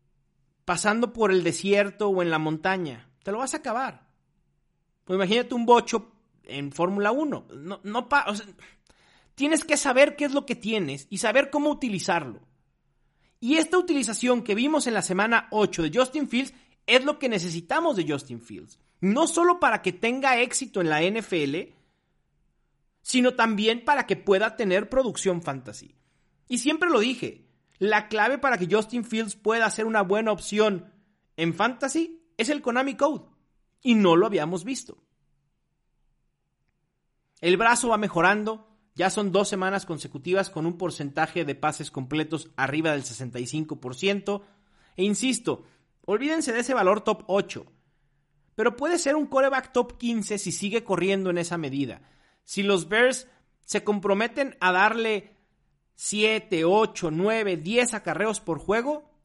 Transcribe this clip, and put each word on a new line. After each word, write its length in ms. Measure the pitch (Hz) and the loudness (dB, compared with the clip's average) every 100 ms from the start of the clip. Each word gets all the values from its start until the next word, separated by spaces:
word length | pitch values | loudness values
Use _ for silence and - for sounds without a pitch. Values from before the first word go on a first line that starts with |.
| _ _ _ _ _ _ - | _ _ _ _ _ _ -4
pasando 480 | 170 208 220 240 | 0 0 0 -2
por 180 | 233 208 | 0 2
el 120 | 190 | 4
desierto 640 | 170 - 190 202 202 - 208 | 2 -2 2 2 2 0 0
o 120 | 185 | 2
en 100 | 175 | 0
la 80 | 160 | 0
montaña. 680 | 156 156 190 190 156 117 - _ | 0 -2 -2 -2 -4 -10 -18 _
Te 80 | 196 | -8
lo 80 | 214 | -6
vas 140 | 262 | -6
a 40 | 302 | -6
acabar. 520 | 262 226 254 - _ _ _ _ _ _ _ _ _ _ - | -6 -4 -6 -10 _ _ _ _ _ _ _ _ _ _ -4
O 80 | |
imagínate 400 | 185 185 233 240 | -2 2 0 0
un 120 | 240 233 | -2 4
bocho 460 | 240 233 226 - _ _ _ | 4 4 -4 -6 _ _ _
en 280 | - 139 143 | -12 -10 -8
Fórmula 400 | 143 175 202 202 | -2 -2 0 0
uno. 360 | 269 302 156 - | 0 -2 -6 -10
No, 280 | 139 165 196 | -16 -14 -12
no 260 | 202 233 240 | -6 -6 0
pa-, 160 | 285 196 | 0 0
o 80 | 208 | -6
sea, 100 | 202 - - _ _ _ _ _ _ - | -10 -20 -20 _ _ _ _ _ _ -4
tienes 280 | 285 320 | 0 0
que 140 | 320 294 | 2 0
saber 380 | 277 254 294 285 | 4 6 6 4
qué 100 | 294 | -2
es 80 | |
lo 120 | 277 277 | -2 -2
que 100 | - | -6
tienes 520 | 202 214 147 139 - | -2 -2 -2 -6 -10
y 80 | 190 | -4
saber 300 | 220 254 277 | 2 2 2
cómo 200 | 294 294 | 0 0
utilizarlo. 720 | 285 247 190 - 170 135 101 _ _ _ _ _ _ _ _ _ _ | 0 -4 -2 0 -2 -2 -12 _ _ _ _ _ _ _ _ _ _
Y 160 | 240 320 | 0 2
esta 220 | 311 359 | 4 2
utilización 640 | 349 285 226 202 247 240 | 2 0 -2 -2 2 2
que 140 | 226 208 | 0 0
vimos 320 | 277 311 247 | 0 0 0
en 60 | |
la 80 | 214 | -2
semana 460 | - 185 220 233 - | 0 0 2 0 0
ocho 320 | 214 196 - | 0 2 0
de 80 | 156 | 0
Justin 360 | 226 254 302 277 | 0 0 -2 -2
Fields 240 | 233 269 - _ _ - | -2 -4 -12 _ _ 2
es 180 | 254 | 4
lo 160 | 277 294 | 4 -2
que 80 | 254 | -2
necesitamos 720 | 202 175 165 170 294 339 208 | -2 -4 -8 -2 0 0 0
de 80 | 151 | -2
Justin 340 | 139 - 117 | -4 -6 -16
Fields. 380 | - 92 78 - _ _ | -14 -18 -18 -20 _ _
No 260 | 185 247 320 | 0 2 2
solo 320 | 330 349 349 | 4 2 4
para 220 | 269 214 | 2 2
que 100 | 185 | -2
tenga 480 | 175 233 262 269 240 | -4 -4 0 2 2
éxito 400 | 247 - 254 196 | 0 -2 -6 -2
en 100 | 165 | 0
la 120 | 151 | 2
N 180 | 180 226 | 0 -2
F 240 | 196 175 | -4 -2
L, 320 | 139 160 - _ _ _ _ _ _ _ _ _ _ _ _ _ | -2 -4 -10 _ _ _ _ _ _ _ _ _ _ _ _ _
sino 320 | - 254 247 247 | -2 2 2 2
también 480 | 226 208 220 233 | 0 2 0 0
para 240 | 262 285 - | 0 0 0
que 80 | 190 | -2
pueda 400 | - 196 220 220 | 2 2 2 -2
tener 320 | 202 185 208 | 0 0 2
producción 540 | 262 247 - 190 175 | 0 0 -2 -2 -2
fantasy. 560 | 160 135 123 - - _ _ _ _ _ _ | -4 -8 -12 -18 -20 _ _ _ _ _ _
Y 120 | 240 | -2
siempre 300 | 277 320 349 | 0 0 2
lo 100 | 254 | 2
dije, 500 | 233 247 117 - _ _ _ _ | 2 -2 -8 -12 _ _ _ _
la 280 | 202 208 214 | 2 2 0
clave 300 | 214 220 269 | 0 0 0
para 200 | 277 220 | 0 0
que 160 | 175 | 0
Justin 300 | 214 214 240 | 0 0 -6
Fields 320 | - 220 220 - | -4 -4 -6 -4
pueda 340 | 208 226 220 | -2 0 0
ser 160 | 220 220 | 0 0
una 160 | 220 | 0
buena 300 | 185 208 220 | 2 0 0
opción 600 | 208 - 208 214 180 - _ _ _ _ - | -2 -2 0 2 0 -8 _ _ _ _ -4
en 180 | 165 | -4
fantasy 720 | 165 226 240 277 320 330 - _ - | 0 -2 -2 -4 -2 -4 -8 _ -4
es 100 | 226 | -2
el 140 | 294 | -2
Konami 340 | 240 240 277 - | -2 0 -2 0
Code. 300 | 285 240 - _ _ _ _ _ | 0 0 -10 _ _ _ _ _
Y 140 | 247 220 | 4 6
no 200 | 185 165 | 8 6
lo 100 | 208 | 4
habíamos 380 | 185 151 180 | 0 -2 -4
visto. 400 | 202 262 - - _ _ _ _ _ _ _ _ _ _ _ _ _ _ _ _ _ _ _ _ _ _ _ _ | -6 -10 -12 -20 _ _ _ _ _ _ _ _ _ _ _ _ _ _ _ _ _ _ _ _ _ _ _ _
El 160 | 170 185 | 0 4
brazo 320 | 233 240 240 | 4 2 2
va 80 | 214 | 0
mejorando. 720 | 208 170 180 214 214 220 - _ _ - | 0 2 2 2 -2 -8 -14 _ _ -2
Ya 140 | 185 | -2
son 220 | 214 202 | 0 0
dos 180 | 190 196 | 0 0
semanas 360 | 190 185 196 - | -2 -4 -4 -6
consecutivas 640 | 151 131 - 175 190 185 | -10 -10 -12 -2 -2 -2
con 160 | 156 165 | -4 -4
un 120 | 170 | -4
porcentaje 680 | 175 - 139 147 156 180 147 | -6 -6 -6 -4 -2 -2 -6
de 100 | 131 | -4
pases 360 | 151 - 151 | -4 -4 -10
completos 600 | - 131 156 151 156 - - | -10 -4 -4 -4 -6 -8 -4
arriba 360 | 135 151 160 | -2 -2 -2
del 120 | 147 | -2
sesenta 360 | 131 117 123 123 | -6 -10 -10 -8
y 80 | 123 | -6
cinco 340 | 156 156 147 | -6 -6 -8
por 140 | 123 127 | -10 -4
ciento. 500 | 190 202 196 202 - _ _ _ _ - | -2 -2 -4 -6 -10 _ _ _ _ -2
E 80 | |
insisto, 600 | 202 202 262 240 - 127 - _ _ _ - | -2 0 0 -2 -4 -6 -8 _ _ _ -4
olvídense 480 | 208 285 320 302 | -2 0 -2 -2
de 60 | 233 | -2
ese 140 | 247 | 0
valor 280 | 254 196 214 | 2 4 2
top 220 | 214 208 - | 0 -4 0
ocho. 380 | 196 196 - - _ _ _ _ _ _ _ _ - | -2 -2 -10 -16 _ _ _ _ _ _ _ _ -2
Pero 220 | 233 240 | -2 0
puede 220 | 302 349 | -2 0
ser 160 | - 302 | 0 0
un 100 | 285 | 0
quarterback 480 | 262 269 269 - | 2 2 0 0
top 240 | 247 240 - | -2 -2 -4
quince 400 | 240 226 196 202 | -4 -4 -4 -6
si 160 | 175 | -6
sigue 320 | - 202 226 226 | -4 -2 -4 -2
corriendo 460 | 180 185 196 185 | 0 2 0 0
en 80 | 175 | -2
esa 180 | 170 170 | -2 -4
medida. 460 | 143 139 127 - _ _ _ _ - | -4 -4 -6 -8 _ _ _ _ -8
Si 160 | 202 | -2
los 260 | 202 190 151 | 0 0 0
Bears 400 | 220 254 247 - _ _ _ | 2 2 0 -10 _ _ _
se 220 | - 208 | -6 -2
comprometen 720 | 208 208 196 196 233 294 277 - | -2 -2 0 0 0 -2 -4 0
a 100 | 185 | 2
darle 640 | 180 214 226 226 208 - _ _ _ _ _ _ - | 4 4 2 -2 -2 -6 _ _ _ _ _ _ -10
siete, 680 | - 208 214 220 214 165 | -6 0 2 2 -2 2
ocho, 460 | 165 208 214 - 170 | 4 4 2 -2 -4
nueve, 480 | 156 202 226 202 165 | 0 0 0 0 -4
diez 360 | 165 233 240 | 0 0 0
acarreos 480 | 214 175 160 214 202 | -2 -4 -2 -2 -2
por 180 | 170 147 | -6 -4
juego, 500 | - 220 262 302 - _ | 0 0 0 -6 -8 _